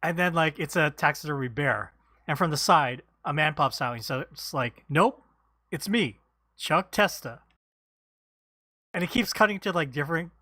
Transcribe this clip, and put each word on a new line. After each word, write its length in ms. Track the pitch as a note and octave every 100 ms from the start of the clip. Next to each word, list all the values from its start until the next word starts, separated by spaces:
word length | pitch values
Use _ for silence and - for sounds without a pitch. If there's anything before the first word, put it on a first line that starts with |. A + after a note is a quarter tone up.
And 140 | D#3+ E3+
then, 160 | F3+
like, 260 | E3 D#3+ D3
it's 160 | D#3 F3+
a 140 | D#3
taxidermy 580 | - D3+ D3 D3+ D3 B2+
bear. 460 | A2+ D3 G#2+ G2+ _ _ _ -
And 100 | D3
from 140 | F3
the 60 | D3+
side, 460 | - E3+ C3+ B2+ - _
a 100 | -
man 200 | D3 D3+
pops 280 | D3 C#3 -
out. 120 | B2+
And 100 | A#2+
so 180 | A2 C3 D3+
it's 220 | - -
like, 300 | D3 B2 - _
Nope, 340 | D3 G#3+ C4+ _ _ _ _ _
it's 180 | - -
me, 300 | A3+ E3 G2 _ _ _ _
Chuck 340 | - D#3 F#3
Testa. 480 | - G3+ - - A#2 _ _ _ _ _ _ _ _ _ _ _ _ _ _ _
And 100 | F3+
it 60 | F3
keeps 220 | - G#3+
cutting 280 | - G#3+ G3
to, 120 | G#3
like, 200 | F3 D3+
different 400 | B2+ D3 E3 E3+ _